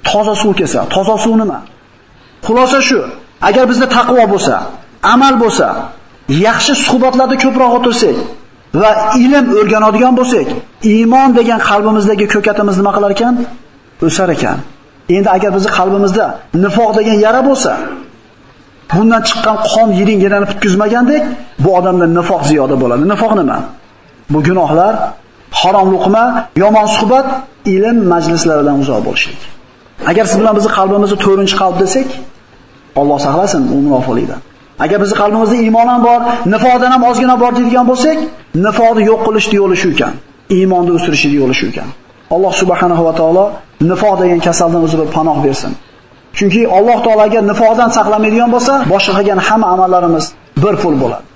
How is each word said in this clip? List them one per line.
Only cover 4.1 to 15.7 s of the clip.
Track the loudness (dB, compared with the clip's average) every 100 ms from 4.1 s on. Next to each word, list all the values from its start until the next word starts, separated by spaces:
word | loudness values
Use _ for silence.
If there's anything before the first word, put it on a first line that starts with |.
| 2 2
bo'lsa, | 0 0 -2 -6 -16 -20 -6
amal | 0 2 2 2
bo'lsa, | 0 0 -2 -4 -10 -16 -20 -18 -4 0
yaxshi | 0 0 -2
suhbatlarda | -2 0 2 2 2 0 0
ko'proq | 0 2 2
o'tirsak | 2 0 0 0 -2 -6 -14 -20 -20 _
va | 0 2 2 0
ilm | 2 4 2 2
o'rganadigan | 2 2 2 2 2 2
bo'lsak, | 2 2 0 -2 -8 -12 -4
iymon | 0 2 4 4 4
degan | 4 2 0
qalbimizdagi | 0 0 2 0 0 0 0
ko'katimiz | 0 0 0 0 0
nima | 0
qilar | 0 -2
ekan? | 0 0 -2 -4 -12 -20 -20 -20 _
O'sar | -2 0 -2
ekan. | -2 -4 -6 -10 -18 -20 -20 -2
Endi | 0 2
agar | 2 0
bizni | 0 -2